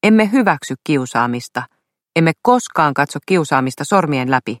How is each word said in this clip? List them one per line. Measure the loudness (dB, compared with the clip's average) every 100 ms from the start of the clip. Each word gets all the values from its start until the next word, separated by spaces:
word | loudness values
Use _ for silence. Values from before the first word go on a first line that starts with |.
emme | 4 4 4
hyväksy | 2 2 0 -4 -10
kiusaamista. | -2 -2 0 -2 -2 -4 -8 -10 -10 _ _ _ _ 0
Emme | 0 0
koskaan | 2 2 0 0 0
katso | 0 -4 -4 -2
kiusaamista | -2 0 0 -2 -6
sormien | 0 0 2 -2 0
läpi. | -2 -2 -12